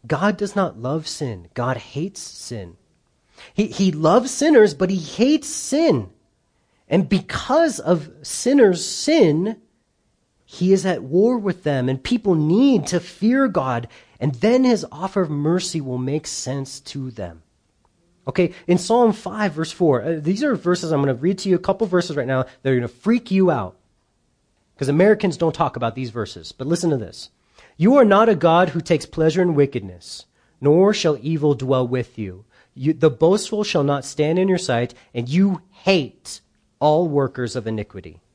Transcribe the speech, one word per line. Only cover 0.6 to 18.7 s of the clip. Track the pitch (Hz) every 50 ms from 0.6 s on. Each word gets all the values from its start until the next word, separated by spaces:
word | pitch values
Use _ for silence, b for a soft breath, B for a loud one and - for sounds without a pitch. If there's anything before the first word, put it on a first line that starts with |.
| 190 147 -
love | 110 117 127 147 160 151
sin. | - - - 151 127 107 90 85 - _
God | - 120 127 131
hates | 127 - - - 139 165 202 - -
sin. | - - - - - - 123 110 98 87 82 _ _ _ _ _ _ _ _ _ _ B B B B B B
He, | - 214
he | - - - 196 190
loves | 156 151 160 156 185 254 247 262
sinners, | - - 277 320 302 240 214 196 151
but | - 185 180
he | 196
hates | 185 156 - - - 226 269 302 302 -
sin. | - - - - - 262 294 339 311 190 123 98 92 _ _ _ _ _ _ _ _ _ _ _ _ _ _ _
And | _ - 190 - -
because | 202 180 - - - - - - 269 320 339 311 220 -
of | - 156 180 165 147 - - -
sinners' | - - - - - - 285 285 233 196 180 165 -
sin, | - - - - - 311 330 220 160 147 160 180 214 226 - _ _ _ _ _ _ _ _ _ _ _ _ _ _ _ _ _
he | _ - - 180 185
is | 190 185 151
at | 190 175 113
war | 98 131 143 180 208 233 254 233
with | 202 196 - - -
them, | 151 143 131 123 127
and | 131 131 _
people | - 240 233 - 202 175
need | 156 151 151 175 214 269 277 262 190 -
to | - 180 175
fear | 175 - - - 202 220 254 269 269
God, | 254 170 170 135 131 123 120 120 b b b b b b b
and | - 156 135
then | 113 - 220 240 262 262
his | 254 233 208 - -
offer | - 151 180 190 - 202
of | 180 151
mercy | 151 143 147 156 170 185 180 - - 165
will | 139 131 127
make | 127 127 131 143 156 151
sense | - - - - 127 131 139 135 135 - -
to | _ - - 143 131 127
them. | 113 107 95 85 82 80 80 _ _ _ _ _ _ _ _ _ _ _ _ _ _ _ _
Okay, | - - - 175 170 B B B
in | -